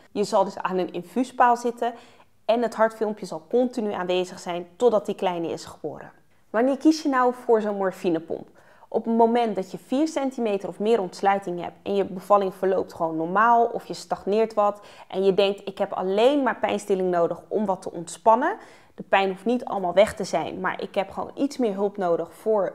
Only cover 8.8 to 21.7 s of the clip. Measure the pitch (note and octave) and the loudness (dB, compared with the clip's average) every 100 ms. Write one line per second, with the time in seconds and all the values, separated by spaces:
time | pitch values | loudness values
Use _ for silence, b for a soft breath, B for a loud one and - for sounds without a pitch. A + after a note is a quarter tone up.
8.8 | b - A3 A3+ A3+ A#3+ A#3 G3 F#3+ F3+ | b -6 0 4 4 4 0 -2 -6 -10
9.8 | - C4 D#4 D4+ C4+ B3+ A3+ G3 F3+ F3 | -4 -2 0 -2 -4 -4 -2 -2 -6 -4
10.8 | G#3 A#3 F3+ - G3 G3 G3 F3 E3+ - | 0 0 0 -2 0 0 -2 -8 -8 -10
11.8 | - G3+ F#3+ F#3 - G3+ F#3+ F#3 F#3+ F#3+ | -4 -2 -2 -4 2 2 2 -2 0 0
12.8 | F#3+ - E3 D#3+ E3 F#3+ A3+ A#3 A#3 - | -2 -4 -4 -2 -2 2 6 6 4 0
13.8 | - E3+ - F3 - G#3+ A3 G#3+ G#3 G3+ | -10 -12 -6 -6 -2 0 0 2 0 0
14.8 | B B B F#3+ G3 F#3+ G3 G3 - - | B B B -2 2 4 2 0 -8 -6
15.8 | F#3+ - F#3 G3 A#3+ D4 B3 G#3 - G3+ | -6 -4 -2 4 4 4 0 -2 -2 -4
16.8 | - F#3+ F#3 F3 E3+ E3+ - - G#3 F#3 | -2 0 0 2 0 -2 -6 -4 -2 -4
17.8 | - E3+ E3+ - A3+ A3+ D#4 G#4+ B B | -6 -12 -14 0 4 4 2 -4 B B
18.8 | B - - G3 G3 F#3 A3+ B3 - G3+ | B -16 0 2 2 -2 -2 -2 -2 -4
19.8 | F3+ F3 G#3 - F#3+ E3+ C3+ F#3 F#3 - | 0 4 2 2 -4 -4 -4 -4 -6 -4
20.8 | - - F#3+ - - - C#4 - A#3 | -6 -4 -6 -6 -10 -4 -4 0 -2